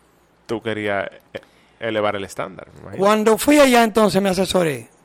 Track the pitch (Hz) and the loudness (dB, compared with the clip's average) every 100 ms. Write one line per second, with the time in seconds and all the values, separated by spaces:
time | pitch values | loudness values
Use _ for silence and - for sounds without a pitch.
0 | _ _ _ _ - 110 110 107 104 98 | _ _ _ _ -10 -8 -6 -6 -4 -4
1 | - - _ - - _ _ - 113 107 | -6 -12 _ -20 -20 _ _ -12 -6 -2
2 | 104 101 95 - 90 90 - 71 - 135 | -2 -4 -8 -10 -12 -14 -20 -20 -10 -2
3 | 196 214 214 214 - 294 269 240 233 220 | 2 2 2 2 4 4 6 4 2 2
4 | 208 190 196 185 185 185 165 123 117 _ | 2 2 -2 -2 -2 0 -2 -4 -12 _